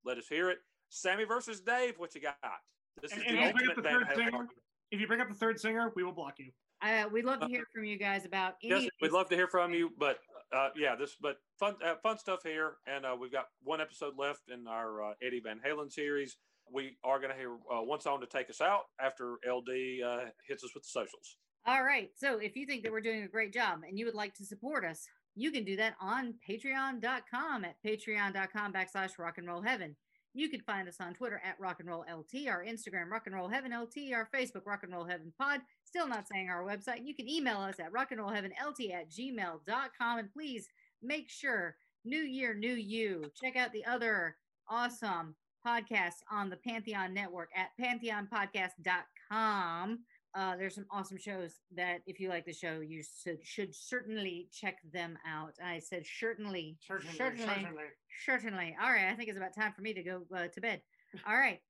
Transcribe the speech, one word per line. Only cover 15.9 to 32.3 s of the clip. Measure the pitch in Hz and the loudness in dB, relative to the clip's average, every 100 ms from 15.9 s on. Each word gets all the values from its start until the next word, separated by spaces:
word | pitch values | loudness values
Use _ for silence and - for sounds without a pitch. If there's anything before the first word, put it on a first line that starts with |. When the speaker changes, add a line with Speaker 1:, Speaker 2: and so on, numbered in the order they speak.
Speaker 1:
series. | - 147 143 135 - _ _ _ | -2 0 2 0 -8 _ _ _
We | 131 135 123 | -6 -6 -4
are | 131 135 | 2 2
gonna | 135 | 2
hear, | 131 127 120 - | -4 -6 -8 -2
uh, | 120 | -2
one | 117 151 | 0 0
song | 147 143 | 0 -2
to | 123 | 0
take | 139 127 | -2 -4
us | - | 2
out | 165 202 - - | 4 4 0 0
after | 135 135 123 120 123 | 0 0 -6 -2 0
L | 127 | 0
D, | 123 127 131 127 | 0 -2 0 0
uh, | 120 120 120 - - | 0 0 -4 -10 -10
hits | 139 | -8
us | 127 | -8
with | - | -12
the | - | -4
socials. | 131 104 - - - _ _ | -4 -4 -8 -20 -20 _ _
Speaker 3:
All | 233 262 | 2 4
right. | 262 269 196 | 4 2 0
So | - 277 226 | -2 0 2
if | 208 | -2
you | 226 277 | -4 -4
think | 262 | -2
that | 220 | -2
we're | 220 | 0
doing | 220 220 | 0 -2
a | 196 | -2
great | 214 208 | 0 0
job | 226 220 165 160 | 4 2 2 -4
and | 196 | -2
you | |
would | 233 | -2
like | 214 208 | -2 -4
to | - | -6
support | 196 208 254 240 | -12 -8 -2 0
us, | 180 156 - _ _ | 0 -4 -12 _ _
you | 202 285 | -2 0
can | 285 | 0
do | 196 196 | 0 2
that | 220 214 | 2 0
on | 190 247 247 233 - | -2 0 -2 -8 -6
patreon | 220 269 269 269 247 | -4 -2 0 0 0
dot | 233 254 - | 0 -2 -2
com | 247 311 254 | -2 0 -2
at | 175 - | -4 -4
patreon | 214 214 220 208 202 | -2 -2 0 2 2
dot | 190 190 | 0 -2
com | 214 208 | -2 -2
backslash | 196 185 196 190 - | 0 -2 -2 -2 -2
rock | 170 170 | -6 -6
and | 175 | -6
roll | 175 | -2
heaven. | 208 247 160 147 _ _ _ | 0 0 -2 -10 _ _ _
You | 254 311 | -4 -2
can | 262 | -2
find | 240 196 180 | -2 -2 -4
us | 170 | -8
on | 180 | -8
Twitter | 190 240 208 | -4 -4 -2
at | 190 - | -4 -4
Rock | 185 175 | -4 -4
and | 170 | -6
Roll | 170 160 | -6 -6
L | 165 | -10
T, | 151 | -8